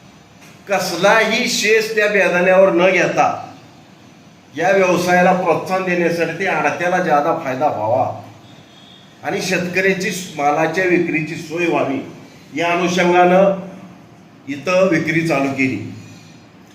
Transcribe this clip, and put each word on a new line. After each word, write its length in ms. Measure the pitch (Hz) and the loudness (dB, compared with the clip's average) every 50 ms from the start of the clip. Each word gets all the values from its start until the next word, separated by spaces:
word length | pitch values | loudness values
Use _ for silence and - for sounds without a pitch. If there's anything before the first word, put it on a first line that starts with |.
| - - - - - - - - - - - - - | -20 -20 -20 -20 -20 -20 -20 -20 -20 -20 -20 -20 -8
कसलाही 800 | - 202 180 - 175 175 165 185 202 226 226 214 208 220 247 240 - | -4 -4 -4 -2 -4 -4 0 2 4 4 4 2 2 0 -2 -2 -2
शेष 400 | - - 196 208 220 220 214 - 220 | -4 -2 0 2 2 2 2 0 -2
त्या 120 | 214 208 202 | 0 0 2
बेदाण्यावर 600 | 190 190 180 175 180 175 180 185 185 190 190 185 | 2 2 2 2 2 2 2 4 6 6 4 4
न 180 | 170 170 180 190 | 4 4 2 4
घेता 340 | 185 180 156 143 - 156 139 113 - - - - - - - - - - - - - - - - - - - - - - - - 127 | 2 2 0 0 2 0 0 0 0 -4 -10 -16 -18 -20 -20 -20 -20 -20 -20 -20 -20 -20 -20 -20 -20 -20 -20 -20 -20 -20 -20 -16 -8
या 180 | 139 165 190 | -2 0 2
व्यवसायाला 640 | 196 196 185 180 175 - 180 185 180 180 180 185 185 | 4 4 4 4 2 0 2 2 4 4 6 4 4
प्रोत्साहन 500 | 180 180 170 156 156 - - 185 190 185 | 2 2 0 0 0 0 -4 -4 -2 -2
देण्यासाठी 520 | 180 175 175 170 165 165 170 165 156 160 165 | -2 0 0 0 0 0 0 -2 -4 -4 -4
ते 80 | 196 | -4
आडत्याला 520 | 180 165 156 147 147 - - 175 180 180 175 | -2 -2 0 -2 -2 -2 -2 -2 -2 0 0
ज्यादा 340 | - 160 147 143 147 165 151 - - | 0 2 2 2 2 0 -2 -2 -4
फायदा 240 | 135 127 131 151 | -6 -4 -2 -2
व्हावा 380 | 143 123 - 107 110 123 - - - - - - - - - - - - - - - - - - - - - - - - - - | -2 -2 -2 -2 0 0 0 0 -2 -4 -10 -14 -18 -20 -20 -20 -20 -20 -20 -20 -20 -20 -20 -20 -20 -20 -20 -20 -20 -20 -12 -8
आणि 180 | 143 180 196 | -8 -6 -6
शेतकऱ्याची 680 | - - 190 170 - - - 190 190 196 185 - - - - - - - 156 | -4 -4 -4 -4 -4 -4 -4 0 0 0 0 0 -4 -6 -6 -8 -10 -10 -8
मालाच्या 480 | 147 143 143 147 156 160 165 165 185 190 | -2 0 0 2 0 0 -2 -2 -2 0
विक्रीची 500 | 180 175 - 175 160 147 160 156 156 170 | 2 2 0 0 -2 -2 -4 -4 -6 -8
सोय 280 | 156 - 151 156 175 175 | -12 -12 -10 -6 -4 -2
व्हावी 340 | 165 151 139 127 135 135 - - - - - - - - - - - 131 | -2 -2 -2 -2 -4 -4 -6 -8 -12 -18 -20 -20 -20 -20 -20 -20 -12 -6
या 160 | 147 165 175 | -4 -2 -2
अनुषंगानं 880 | 175 180 180 175 180 185 180 180 180 180 180 180 180 190 196 196 - - - - - - - - - - - - - - - - - - - | -2 -2 -2 -2 0 0 0 2 4 4 4 4 4 4 4 2 0 -2 -8 -14 -18 -20 -20 -20 -20 -20 -20 -20 -20 -20 -20 -20 -20 -20 -14
इथं 400 | 135 143 139 - 185 180 185 190 - | -14 -12 -8 -4 0 2 2 2 4
विक्री 380 | 160 156 - 156 160 165 160 | 2 0 0 0 -2 -2 0
चालू 240 | 160 147 139 135 135 | 0 0 0 0 -2
केली. 260 | 131 131 135 127 110 101 107 - - - - - - - - - - - - - - - - - | 0 0 -2 -2 -2 -4 -8 -12 -14 -16 -18 -20 -20 -20 -20 -20 -20 -20 -20 -20 -20 -20 -20 -20